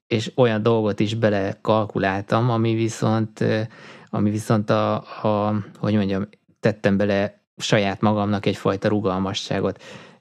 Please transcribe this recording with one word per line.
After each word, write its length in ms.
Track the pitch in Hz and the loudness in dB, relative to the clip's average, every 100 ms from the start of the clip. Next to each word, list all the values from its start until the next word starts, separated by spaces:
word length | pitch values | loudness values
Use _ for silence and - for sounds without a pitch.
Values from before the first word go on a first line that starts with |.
| _ | _
és 240 | 113 113 - | -4 -2 2
olyan 280 | 120 107 | 2 2
dolgot 360 | 117 113 107 98 | 2 2 0 0
is 140 | 104 113 | -2 0
belekalkuláltam, 1300 | 113 101 98 - - 110 104 107 98 98 98 113 123 | 0 2 -2 -4 0 0 0 -2 0 -2 -2 0 2
ami 240 | 113 113 | 2 2
viszont, 680 | 110 113 - 117 110 110 - | 0 -2 0 0 2 0 -2
ö, 200 | 117 110 110 - - - - | -2 0 -4 -10 -20 -20 -8
ami 200 | 110 104 | -2 0
viszont 400 | 107 107 110 104 | 0 0 0 2
a, 240 | 110 107 107 - - | 2 2 -2 -6 -4
a, 320 | 110 104 104 107 101 - | 0 0 0 -2 -4 -6
hogy 160 | 110 | 0
mondjam, 360 | 107 98 98 104 _ _ _ | 0 0 -2 -4 _ _ _
tettem 380 | 113 101 104 98 | -2 0 0 2
bele 460 | 104 98 101 - _ - | 2 0 -2 -6 _ -10
saját 440 | - 113 98 92 | 0 2 2 0
magamnak 440 | 107 104 101 101 104 | 0 0 0 0 -2
egyfajta 420 | 95 110 98 107 | 0 -2 0 0
rugalmasságot. 920 | 104 95 92 95 98 - 101 98 - - - - - | 0 0 -2 -2 -4 -4 -2 -2 -4 -12 -20 -20 -18